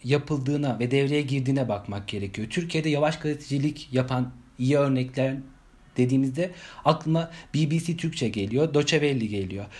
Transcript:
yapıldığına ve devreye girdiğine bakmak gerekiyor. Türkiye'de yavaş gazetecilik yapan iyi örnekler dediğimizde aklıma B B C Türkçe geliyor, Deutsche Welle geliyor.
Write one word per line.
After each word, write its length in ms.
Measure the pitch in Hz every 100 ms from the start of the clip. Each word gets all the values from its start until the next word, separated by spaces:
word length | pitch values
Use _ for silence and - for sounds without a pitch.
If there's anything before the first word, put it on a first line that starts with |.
yapıldığına 760 | 123 143 - 147 127 147 143 110
ve 120 | 123
devreye 300 | 139 139 147
girdiğine 480 | 135 139 131 135 120
bakmak 380 | 101 - 101 101
gerekiyor. 420 | 104 98 - 107
Türkiye'de 400 | 180 170 160 156
yavaş 300 | 143 151 160
gazetecilik 720 | 151 147 - 139 147 147 -
yapan 380 | 127 127 127 127 - - -
iyi 180 | 127 143
örnekler 580 | 139 127 127 - 135 135 - - _ - - -
dediğimizde 540 | 123 135 135 135 180 - - - 147
aklıma 440 | 160 156 165 165 - - 143
B 160 | 151
B 80 | 165
C 180 | 170 165
Türkçe 320 | 165 - 113
geliyor, 440 | 104 98 123 160
Deutsche 260 | 147 143 160
Welle 260 | 147 131 110
geliyor. 400 | 104 92 98 104